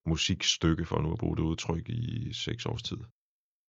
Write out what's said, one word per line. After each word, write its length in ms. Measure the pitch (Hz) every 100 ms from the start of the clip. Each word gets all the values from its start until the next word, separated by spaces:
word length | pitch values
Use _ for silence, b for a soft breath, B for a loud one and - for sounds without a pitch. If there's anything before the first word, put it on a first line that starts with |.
| 80
musikstykke, 800 | 82 - 95 - - 82 80
for 160 | 85 80
nu 100 | 76
at 60 | 82
bruge 180 | 82 80
det 60 |
udtryk, 460 | 80 80 - 82 -
i 440 | - - - -
seks 340 | - - - -
års 160 | -
tid. 140 | - - - _ _ _ _ _ _